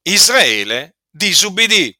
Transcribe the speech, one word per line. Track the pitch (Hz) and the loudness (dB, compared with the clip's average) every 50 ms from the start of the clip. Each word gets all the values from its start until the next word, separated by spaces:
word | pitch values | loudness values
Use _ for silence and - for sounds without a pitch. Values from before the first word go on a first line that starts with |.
Israele | _ 160 190 208 - - 247 262 196 127 110 107 101 104 113 120 139 165 _ _ _ _ | _ 0 0 2 2 2 2 2 2 2 0 -2 -2 -4 -6 -8 -8 -12 _ _ _ _
disubbidì. | _ 156 202 202 175 - - 208 190 190 226 220 220 208 165 113 95 _ | _ -4 -4 -2 0 0 -2 -2 -2 -2 0 2 2 0 0 -2 -4 _